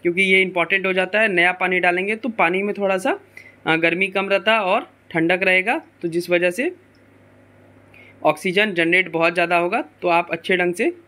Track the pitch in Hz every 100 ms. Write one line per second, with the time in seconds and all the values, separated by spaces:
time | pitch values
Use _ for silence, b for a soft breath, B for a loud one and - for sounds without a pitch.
0 | 175 170 190 190 185 180 165 196 190 185
1 | 185 208 220 180 175 180 185 180 180 180
2 | 196 220 262 220 170 185 202 196 196 190
3 | 226 403 - B B B - 160 165 170
4 | 190 196 196 196 190 226 190 214 - _
5 | _ 165 165 180 190 185 185 302 - _
6 | 170 165 170 175 180 180 302 370 _ _
7 | _ - - - - - - - - B
8 | B B 156 151 190 180 214 170 165 180
9 | 180 160 165 175 170 175 175 226 311 _
10 | 180 170 175 165 - 185 175 175 277 349